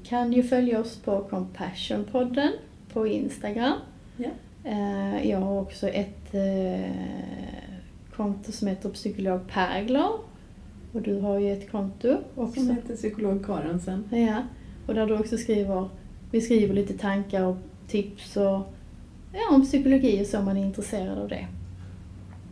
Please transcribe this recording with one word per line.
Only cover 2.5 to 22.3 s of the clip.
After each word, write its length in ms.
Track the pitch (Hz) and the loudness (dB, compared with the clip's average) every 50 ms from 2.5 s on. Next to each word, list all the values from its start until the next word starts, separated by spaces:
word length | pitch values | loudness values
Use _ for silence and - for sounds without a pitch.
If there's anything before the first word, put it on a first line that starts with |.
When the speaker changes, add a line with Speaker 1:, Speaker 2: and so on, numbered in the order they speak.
| 427 - - - - - - - - | 2 -2 -8 -14 -20 -20 -12 -6 -2
Speaker 1:
på 140 | 226 220 | 0 0
Instagram. 640 | 214 202 214 - 208 - - - 208 208 226 240 277 370 415 - - - - - - - | 2 0 0 -2 -2 -4 -6 -6 -4 -2 2 2 2 2 0 -4 -12 -18 -20 -20 -14 -10
Speaker 2:
Ja. 120 | - 247 269 - - - - - - - | -8 -6 -6 -8 -10 -12 -20 -18 -10 -6
Speaker 1:
Eh, 680 | 269 214 208 202 202 202 196 196 196 202 202 - 214 | -4 -2 -2 0 0 -2 -2 -2 -2 -2 0 0 2
jag 100 | 208 190 | 2 2
har 220 | 190 196 196 196 | 2 0 0 -2
också 260 | 196 - - - - | -2 -4 -6 -4 -2
ett, 460 | 196 - 202 202 - - - - - - | -2 0 0 -2 -4 -6 -14 -10 -4 -2
eh, 580 | 196 196 190 190 190 190 185 185 185 185 185 190 190 185 190 190 190 185 - - - 185 - - - - - 190 185 - - - - - - - | 0 0 2 2 0 0 0 0 -2 -2 -4 -4 -4 -6 -6 -8 -8 -8 -8 -10 -10 -10 -10 -10 -12 -12 -12 -14 -14 -14 -16 -18 -18 -18 -10 -4
konto 360 | - 208 202 196 196 - - | -2 -2 0 -2 -2 -6 -8
som 160 | 208 - 214 | -4 -2 0
heter 220 | 196 190 190 - 202 | 0 0 -2 -4 -6
Psykolog 500 | - - - 208 190 - 190 190 185 185 185 | -6 -4 -6 -4 -4 -2 0 0 0 0 -2
Pergler. 600 | - - 202 185 - - 190 208 226 254 285 339 415 453 427 - - - - - - - - - - - - - - - | -2 0 0 2 2 0 0 2 2 4 4 4 4 2 -2 -6 -10 -18 -20 -20 -20 -18 -18 -18 -18 -16 -16 -12 -8 -6
Och 80 | 226 | -4
du 180 | - 208 202 196 | 0 0 0 0
har 200 | 196 208 196 202 | 2 2 2 2
ju 140 | 202 202 196 | 2 2 0
ett 180 | 196 - - | -2 -4 -4
konto 460 | - 208 196 196 - - - 240 294 - - - - | -4 -2 -2 -4 -2 2 4 4 4 4 2 -4 -6
också. 240 | 262 233 - - 269 | -4 -4 -2 0 2
Speaker 2:
Som 160 | 254 247 240 | 2 2 2
heter 200 | 226 - 233 233 | 2 0 -4 -6
Psykolog 500 | 214 - 214 208 220 214 196 196 190 - | -4 -4 -4 -2 0 0 2 2 0 0
Karensen. 580 | - 190 160 147 160 175 180 - 190 185 196 214 - | -2 -2 -2 0 0 -2 -2 -2 -2 -4 -4 -4 0
Speaker 1:
Ja, 320 | 240 233 233 220 214 226 254 - - - - - - - - | 2 4 4 4 4 0 -2 -6 -8 -14 -16 -16 -16 -8 -4
och 60 | - 214 | -2 0
där 120 | 220 220 | 2 2
du 100 | 214 220 | 2 2
också 200 | 214 214 - 240 | 2 2 0 -2
skriver, 520 | 220 - - 220 208 202 196 196 185 190 190 - - - - - - - - | -2 2 2 2 2 2 2 0 0 -2 -4 -6 -12 -16 -16 -16 -16 -6 -2
vi 100 | - 226 | 0 2
skriver 320 | 226 - 240 220 208 196 190 | 4 6 6 6 6 6 4
lite 200 | 202 196 196 190 | 2 2 0 -2
tankar 460 | 190 - 196 196 202 196 - - 190 185 | -2 0 0 0 0 0 0 2 2 2
och 120 | 185 185 185 - - - - - | 2 2 0 -6 -12 -16 -16 -8
tips 500 | - - 208 196 202 - - - - - | -2 0 0 0 -2 -4 -14 -10 -4 0
och, 360 | 208 202 196 196 196 196 - - - - - - - - - - - - - - | 2 4 4 4 2 0 -4 -10 -14 -16 -16 -16 -18 -18 -18 -18 -18 -16 -8 -4
ja, 60 | 381 453 415 | 0 4 8
om 100 | 294 269 269 | 8 8 8
psykologi 580 | - 302 277 277 269 269 262 254 233 202 196 202 | 8 6 4 6 8 6 8 6 6 4 4 2
och 40 | |
så, 120 | - - 208 | 2 0 0
om 60 | 196 | 2
man 120 | 196 196 | 2 2
är 80 | 196 196 | 2 0
intresserad 520 | 196 190 - 196 - - 202 185 190 196 | 0 -2 -4 -4 -4 -4 -4 -2 -2 -4
av 100 | 202 202 | -4 -4
det. 200 | 208 - - 185 180 - - - - - - - - - - - - - - - - | -4 -4 -6 -6 -8 -10 -10 -10 -12 -12 -14 -14 -14 -14 -14 -16 -16 -16 -16 -16 -16